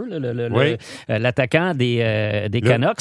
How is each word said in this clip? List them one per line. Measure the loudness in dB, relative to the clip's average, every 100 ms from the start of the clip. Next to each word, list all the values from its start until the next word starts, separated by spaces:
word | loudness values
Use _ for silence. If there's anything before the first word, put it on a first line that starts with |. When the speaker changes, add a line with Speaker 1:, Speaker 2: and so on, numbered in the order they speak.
| -6
Speaker 1:
le, | -6
le, | -6
le, | -4 -2 2
Speaker 2:
Oui. | 2
Speaker 1:
le, | 0 -8 -16 -4
euh, | 0
l'attaquant | 0 0 2 2 0
des, | 0 0 2
euh, | 0 0 0 -2 -2
des | 0
Speaker 2:
Le, | 2
Speaker 1:
Canucks, | 2 2 -2